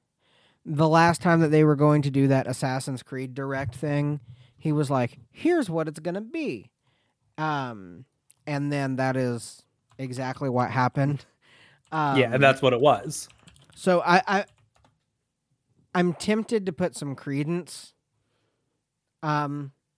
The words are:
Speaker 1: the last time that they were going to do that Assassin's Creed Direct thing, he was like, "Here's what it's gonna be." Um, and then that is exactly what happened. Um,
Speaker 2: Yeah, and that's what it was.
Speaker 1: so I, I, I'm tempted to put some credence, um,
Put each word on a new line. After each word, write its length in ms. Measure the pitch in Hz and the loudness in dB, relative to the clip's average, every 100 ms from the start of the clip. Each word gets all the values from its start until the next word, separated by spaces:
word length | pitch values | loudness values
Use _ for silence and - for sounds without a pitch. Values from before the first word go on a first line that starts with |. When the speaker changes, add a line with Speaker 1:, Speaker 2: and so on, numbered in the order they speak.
| _ _ _ _ _ _ 165 | _ _ _ _ _ _ -6
Speaker 1:
the 220 | 147 160 | 2 4
last 340 | 160 170 165 | 6 4 4
time 200 | 180 165 | 2 4
that 80 | 156 | 4
they 140 | 156 | 6
were 120 | 156 143 | 6 6
going 260 | 151 151 | 4 4
to 80 | 143 | 2
do 160 | 135 135 | 2 4
that 180 | 131 123 | 2 0
Assassin's 560 | 127 135 131 139 127 | -4 -4 -4 -6 -10
Creed 300 | - 131 131 | -10 -10 -10
Direct 420 | 127 139 135 139 - | -8 -6 -6 -6 -6
thing, 440 | 151 147 147 147 - - _ _ | -4 -2 -2 -4 -10 -20 _ _
he 140 | 156 | -2
was 180 | 147 143 | -2 0
like, 300 | 135 120 - - | 0 -2 -6 -20
"Here's 400 | - 320 349 190 | -4 0 0 0
what 180 | 160 156 | -4 -4
it's 100 | 160 | -6
gonna 220 | 170 190 | -8 -8
be." 500 | 226 330 269 113 - _ _ _ _ _ _ - | -8 -8 -6 -8 -12 _ _ _ _ _ _ -6
Um, 680 | 156 143 127 107 90 87 127 _ _ _ 151 | -4 -4 -6 -10 -16 -20 -20 _ _ _ -8
and 240 | 143 143 | -4 -4
then 240 | 143 135 131 | -4 -4 -2
that 200 | 131 131 | -2 0
is 460 | 123 120 - - _ _ _ - | -2 -4 -10 -20 _ _ _ -14
exactly 520 | 131 123 127 - 139 | -10 -8 -8 -4 -2
what 220 | 123 120 | 0 0
happened. 540 | 127 123 147 139 139 - _ _ _ _ _ - | 2 0 2 -2 -2 -8 _ _ _ _ _ -8
Um, 260 | 156 147 139 | -4 0 2
Speaker 2:
Yeah, 140 | 120 | 2
and 80 | 127 | 4
that's 200 | 135 131 | 4 6
what 100 | 135 | 2
it 60 | 120 | 4
was. 460 | 143 110 - - - _ _ _ _ - | 4 4 0 -12 -12 _ _ _ _ -6
Speaker 1:
so 260 | 190 175 | 0 2
I, 200 | 165 175 - | 4 4 4
I, 200 | 196 - _ _ _ _ _ _ _ _ _ _ _ _ _ _ | -2 -4 _ _ _ _ _ _ _ _ _ _ _ _ _ _
I'm 200 | 180 180 | 0 0
tempted 520 | - - 214 214 220 185 | 0 -2 -2 0 -4 -4
to 60 | |
put 220 | 160 175 - | -4 -4 -4
some 180 | 143 | -10
credence, 800 | - 147 139 147 175 160 - - _ _ _ _ _ _ _ _ _ _ _ _ _ | -10 -6 -4 -2 -4 -6 -16 -20 _ _ _ _ _ _ _ _ _ _ _ _ _
um, 520 | 151 147 147 143 139 _ _ | -4 -2 -2 -6 -10 _ _